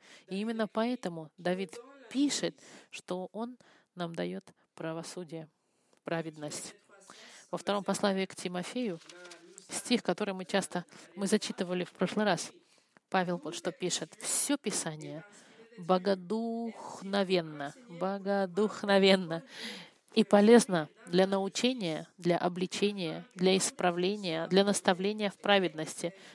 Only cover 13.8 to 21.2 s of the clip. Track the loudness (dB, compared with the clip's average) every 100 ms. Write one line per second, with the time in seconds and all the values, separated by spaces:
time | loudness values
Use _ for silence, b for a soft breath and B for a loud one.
13.8 | -4 -4 -6 -10 -4 -2 0 -2 -2 -4
14.8 | -4 -8 -10 -12 -16 B B B -20 -6
15.8 | 2 2 4 0 -2 -4 -2 -4 -6 -10
16.8 | -14 -12 -2 0 2 0 0 -6 -10 -12
17.8 | -16 -6 -6 -4 -2 0 0 0 0 0
18.8 | 4 6 8 6 2 -6 B B -14 B
19.8 | B B _ 2 6 8 10 10 8 0
20.8 | -2 -10 0 2